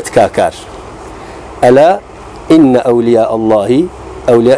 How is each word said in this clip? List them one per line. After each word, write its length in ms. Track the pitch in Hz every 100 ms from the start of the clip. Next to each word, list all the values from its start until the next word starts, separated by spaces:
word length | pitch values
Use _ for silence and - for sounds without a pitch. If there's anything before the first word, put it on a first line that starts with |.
| -
تکاکار؟ 460 | 120 98 - 87 - - - - - - - - - - -
«ئەلا 260 | 123 131 160 196 - - - - -
ئین 240 | 160 139 123 123
ئەولیا 360 | 120 117 117 110
ئەڵڵاهی»، 520 | 113 110 107 104 131 180 - - - -
ئەولیا 280 | 120 117